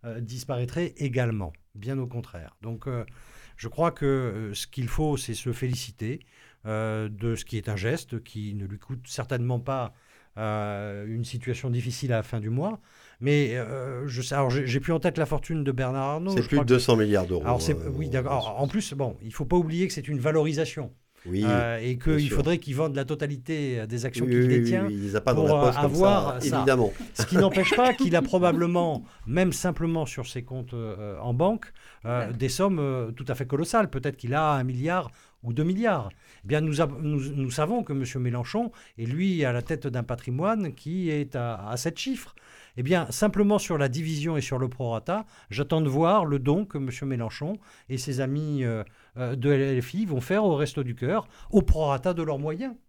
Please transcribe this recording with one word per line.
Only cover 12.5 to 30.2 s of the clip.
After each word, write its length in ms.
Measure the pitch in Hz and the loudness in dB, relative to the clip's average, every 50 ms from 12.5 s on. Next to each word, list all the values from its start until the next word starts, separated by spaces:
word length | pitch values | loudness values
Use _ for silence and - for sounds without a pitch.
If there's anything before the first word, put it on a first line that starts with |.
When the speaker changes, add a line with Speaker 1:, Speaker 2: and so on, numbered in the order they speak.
Speaker 1:
mois. 280 | 117 127 160 202 226 214 _ _ _ - - - - _ | -2 -2 -2 -2 -4 -6 _ _ _ -20 -20 -20 -14 _
Mais, 380 | 120 135 147 147 143 117 113 | 2 4 4 4 4 2 0
euh, 500 | 127 117 107 131 135 123 135 131 123 139 | -4 -4 -6 -6 -8 -6 -6 -8 -6 -6
je 140 | 147 123 120 | -6 -6 -6
sais, 140 | 127 - 139 | -4 -2 0
alors, 160 | 139 139 127 | 0 2 2
j'ai, 160 | 120 139 139 | 2 0 0
j'ai 120 | 123 120 139 | 0 0 0
plus 140 | 123 - 165 | 0 0 0
en 60 | 160 | 2
tête 180 | 160 180 - | 2 0 0
la 80 | 160 156 | 0 -2
fortune 380 | - 160 135 - - 170 156 143 | 0 0 -2 -2 -2 -2 0 0
de 80 | 135 | 0
Bernard 380 | 135 123 135 127 131 135 135 139 | 0 0 0 0 0 -2 -2 -2
Arnault, 260 | 147 160 175 190 196 | -2 -2 -2 0 0
Speaker 2:
C'est 80 | - 117 | 0 2
Speaker 1:
je 40 | |
Speaker 2:
plus 100 | - 143 | 4 4
Speaker 1:
crois 80 | 143 123 | 4 6
Speaker 2:
de 40 | 117 | 8
Speaker 1:
que 60 | 127 | 6
Speaker 2:
deux 40 | 127 | 6
cents 160 | 123 - 120 | 8 6 6
milliards 300 | 113 107 104 104 98 90 | 6 6 6 4 4 4
d'euros, 180 | 87 90 85 - | 2 0 0 2
Speaker 1:
alors, 180 | 117 123 120 | 0 0 2
c'est, 140 | - - 147 | 2 0 0
Speaker 2:
euh, 140 | - 82 80 - | 0 -2 -4 -4
Speaker 1:
oui, 100 | - - | -4 -4
Speaker 2:
en 60 | 127 | -2
Speaker 1:
d'accord. 320 | 123 131 127 139 139 127 101 | -2 -2 0 0 -2 -2 -2
Speaker 2:
France. 120 | 110 101 117 | -4 -2 -2
Speaker 1:
En 80 | 143 | -2
plus, 260 | 135 - 214 202 - 147 | 0 0 -2 -2 -2 -4
bon, 240 | 139 139 120 - - - | -4 -4 -4 -4 -8 -12
il 100 | 113 117 | -12 -6
faut 120 | - 123 | -6 0
pas 120 | 120 175 | 2 4
oublier 300 | 180 170 160 160 170 185 | 4 4 2 0 0 0
que 60 | 185 185 | -2 -2
c'est 140 | 151 123 | -6 -6
une 120 | - 151 135 | -4 -4 0
valorisation. 720 | 120 156 156 160 151 156 151 143 160 156 - 156 135 107 - _ _ _ _ _ - | 0 2 4 4 2 2 2 0 -2 -2 -4 -8 -10 -10 -12 _ _ _ _ _ -8
Speaker 2:
Oui, 180 | 90 90 98 107 | -2 0 2 4
Speaker 1:
Euh, 340 | 110 120 120 120 117 117 113 | 4 4 4 2 0 -2 -2
et 160 | 113 123 127 | -2 -4 -4
Speaker 2:
bien 200 | 123 127 156 156 | 0 2 2 4
Speaker 1:
qu'il 120 | 151 147 | 4 2
Speaker 2:
sûr. 100 | 139 - | 2 2
Speaker 1:
faudrait 220 | - 131 156 175 170 | 2 4 4 2 0
qu'il 160 | - 143 131 | 0 -4 -2
vende 200 | 131 160 156 139 | -2 -2 0 0
la 80 | 135 139 | -2 -2
totalité, 800 | 123 151 147 151 143 143 127 123 - 160 151 143 135 127 117 | -2 -4 -4 -4 -4 -6 -8 -6 -6 -4 -2 -2 -2 -2 -4
euh, 40 | 110 | -4
des 200 | 110 117 120 117 | -4 -4 -4 -4
actions 180 | 135 127 123 120 | -4 -2 -2 0
Speaker 2:
Oui, 80 | 127 | 4
Speaker 1:
qu'il 80 | 120 123 | 4 6
Speaker 2:
oui, 80 | 123 | 6
oui, 120 | 123 123 120 | 6 6 6
Speaker 1:
détient 240 | 117 117 120 - - | 6 4 4 2 2
Speaker 2:
oui, 60 | 104 104 | 0 -2
il 100 | 101 101 | -2 -4
les 140 | 101 98 | 0 0
a 40 | 107 | 2
pas 120 | - 127 123 | 4 4 4
dans 120 | 151 156 | 6 6
Speaker 1:
pour, 120 | 147 151 | 6 6
Speaker 2:
la 40 | 147 | 6
Speaker 1:
euh, 40 | 135 | 6
Speaker 2:
poche 100 | 123 120 | 4 4
comme 80 | 143 147 | 4 2
Speaker 1:
avoir 580 | 143 139 165 190 196 202 190 - 143 131 123 | 2 4 6 6 6 6 6 2 0 -2 -2
Speaker 2:
ça, 80 | 123 143 | 0 0
Speaker 1:
ça. 60 | - | 2
Speaker 2:
évidemment. 380 | 139 131 135 135 127 117 101 - - - - - | 2 4 4 6 6 4 2 0 -4 -12 -12 -4
Speaker 1:
Ce 120 | - 113 | -4 -2
qui 100 | - 180 | 2 4
n'empêche 400 | 185 196 190 190 190 185 - - | 6 6 6 6 4 2 4 4
pas 180 | 220 247 254 247 | 6 6 4 4
qu'il 220 | - 269 190 165 | 4 2 4 4
a 60 | 170 | 2
probablement, 840 | 143 135 - 185 180 175 160 165 175 170 175 175 175 165 151 113 - - - - - | 2 4 2 4 4 4 4 4 2 2 2 2 2 2 0 -2 -6 -12 -18 -14 -8
même 240 | 107 123 170 185 180 | -2 2 4 4 4
simplement 540 | 147 - - 185 156 - 165 165 165 165 151 | 2 0 -2 -2 0 0 0 0 0 0 -2
sur 220 | - - - | -4 -4 -8